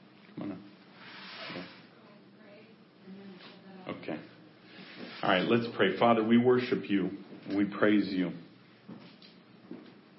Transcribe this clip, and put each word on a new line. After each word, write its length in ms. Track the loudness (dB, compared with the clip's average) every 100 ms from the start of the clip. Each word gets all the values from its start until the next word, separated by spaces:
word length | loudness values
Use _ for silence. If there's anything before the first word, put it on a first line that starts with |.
| -20 -20 -20 -12
Come 140 | -10
on 0 | -10 -14 -20 -20 -20 -20 -18 -16 -14 -12 -12 -12 -16 -20 -20 -20 -20 -20 -20 -20 -20 -20 -20 -20 -20 -20 -18 -16 -18 -20 -20 -20 -18 -14
up. 80 | -12
Okay. 220 | -10 -12 -12 -20 -20 -20 -20 -20 -20 -16 -16 -8
All 80 | 0
right, 180 | 2 4
let's 200 | 2 2 2
pray. 200 | 2 6
Father, 240 | 6 6
we 120 | 6 6
worship 540 | 6 4 4 -2 0
you. 200 | 0 0 -6 -14 -16 -6
We 100 | 0
praise 440 | 0 2 4 4 2
you. 240 | 0 -2 -4 -16 -20 -20 -20 -20 -20 -20 -20 -20 -20 -20 -20 -18 -18 -18 -20 -20